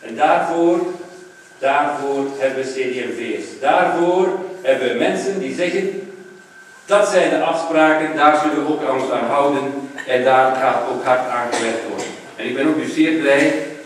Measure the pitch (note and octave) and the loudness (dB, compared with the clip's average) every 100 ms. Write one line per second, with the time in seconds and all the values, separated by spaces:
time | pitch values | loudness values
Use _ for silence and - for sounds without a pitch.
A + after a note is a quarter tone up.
0 | - A2+ - - E3+ E3+ E3+ E3+ F3+ - | -12 -2 2 2 0 0 2 2 -2 -8
1 | - - - - - - C3+ C#3 D3 C#3+ | -14 -18 -20 -20 -20 -4 0 2 0 -2
2 | C#3 C#3 C#3 - C3+ B2+ C3 C3+ B2+ B2+ | -2 -2 -2 -2 -2 -2 -6 -4 -4 -4
3 | A#2 A2+ A2 G#2 - - C3+ C3 - A#2 | -6 -6 -6 -6 -8 -4 0 2 2 2
4 | F3 F3+ F#3 - - - C3 C3 B2+ A#2 | 2 2 2 0 -6 -8 0 2 2 0
5 | - F#3+ F3+ F#3+ - - F3 F#3 F#3 - | 0 0 -2 -4 -4 -2 -2 0 -2 -4
6 | - - - - - - - - - G3+ | -10 -16 -20 -20 -20 -20 -20 -20 0 2
7 | G3+ F#3 D#3+ D#3 D#3 - - D#3 D#3 D#3 | 4 4 2 2 0 -2 0 2 4 4
8 | D#3 D3+ D3+ D3+ D3+ C#3+ C#3+ D3+ C3+ C3+ | 0 2 4 4 2 0 0 -2 0 -2
9 | - - A#2+ C3+ C#3+ C#3+ C3+ C3+ - - | -2 -2 0 2 2 2 -2 -6 -10 -12
10 | - B2+ C3 C3 C3 B2+ C3 B2 B2 B2 | -2 0 4 4 4 2 0 0 -2 -4
11 | C3+ B2+ B2+ B2 A#2 A#2+ A#2 A2+ - - | 0 0 0 -4 -2 -2 -2 -4 -6 -8
12 | - - - - - C3+ D3+ D#3 - D#3 | -8 -12 -18 -10 -6 0 0 0 -2 2
13 | D#3+ D#3+ C#3 C#3 D#3 D3+ - - | 2 4 4 4 4 0 -4 -12